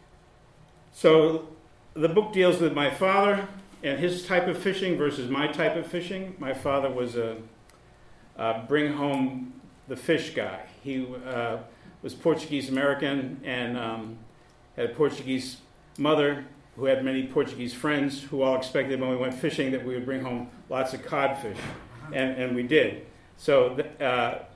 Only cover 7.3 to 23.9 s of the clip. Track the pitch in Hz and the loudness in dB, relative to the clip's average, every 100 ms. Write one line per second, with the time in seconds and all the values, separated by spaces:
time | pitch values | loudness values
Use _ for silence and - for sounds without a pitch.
7.3 | 113 110 - - - - - - - - | -6 -12 -20 -20 -20 -20 -20 -20 -20 -18
8.3 | - 113 113 117 147 147 147 143 135 131 | -4 -2 -2 2 2 2 0 0 2 0
9.3 | 127 - - - - - 127 - 160 - | -2 -8 -12 -20 -20 -12 -6 0 0 0
10.3 | - 104 95 - - 135 131 127 127 127 | -4 -4 -6 -12 -14 -6 -6 -6 -8 -6
11.3 | 123 117 117 - - - - - - 170 | -4 -4 -4 -10 -20 -20 -14 -12 -2 0
12.3 | 156 - 143 127 131 143 135 147 139 127 | 0 0 -4 -2 0 2 2 0 -2 -4
13.3 | 127 - 123 120 120 113 113 110 113 - | -8 -6 -4 -4 -4 -4 -6 -8 -14 -18
14.3 | - - - - - 117 117 147 - 123 | -20 -20 -20 -16 -6 -4 2 0 0 -4
15.3 | 131 131 - - - - - 143 151 143 | -4 -4 -12 -20 -20 -18 -2 2 4 4
16.3 | 139 - - - - 135 131 131 131 131 | 0 -6 -18 -20 -4 0 2 2 0 0
17.3 | - 131 - 123 - 151 147 139 135 - | 0 0 -2 -8 -4 0 2 0 -2 -6
18.3 | 143 131 131 - 147 135 131 127 127 127 | 0 2 2 0 0 0 0 0 0 -2
19.3 | 123 160 - 135 131 120 127 123 131 127 | -2 -2 0 0 -2 -2 -6 -4 -4 -4
20.3 | 120 120 - - 131 131 131 - 147 139 | -6 -8 -12 -6 -2 -2 -4 -4 0 0
21.3 | 131 113 98 110 - - - 151 143 131 | 0 -6 -8 -10 -12 -16 -16 -8 -2 -2
22.3 | 127 127 123 123 151 113 92 - - - | 0 -2 -2 2 4 4 0 -12 -20 -20
23.3 | - - 139 123 127 151 | -6 4 6 6 2 -6